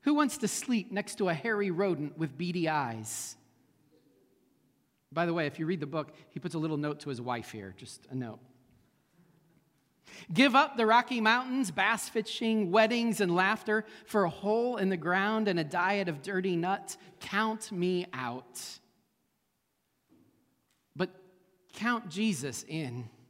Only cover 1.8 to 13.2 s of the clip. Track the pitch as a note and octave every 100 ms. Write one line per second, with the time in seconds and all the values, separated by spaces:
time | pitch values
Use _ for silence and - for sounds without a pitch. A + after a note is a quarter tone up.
1.8 | G3 D#3 D3 D3+ D#3+ B2+ F3 F3 D#3+ D#3
2.8 | B2+ A2+ A2 - - - _ _ _ _
3.8 | _ _ _ _ _ _ _ _ _ _
4.8 | _ _ _ D3 E3+ E3+ D3 C#3+ D#3+ F#3
5.8 | D3 D#3+ C#3+ - - - E3+ E3 D#3 D3+
6.8 | D3 D3 C#3+ B2 B2 A#2+ A2+ A2 G2 F#2
7.8 | A#2 - - C3 A#2+ A#2 - _ _ _
8.8 | _ _ _ _ _ _ _ _ _ _
9.8 | _ _ - - - E3 C#4 B3+ D4+ -
10.8 | A3 A#3 A#3+ B3 A3 A#3+ B3+ B3+ G#3+ E3
11.8 | G3 A3+ - A3+ A3 - A3+ A3 F#3+ G3+
12.8 | A3 A#3+ A#3 G3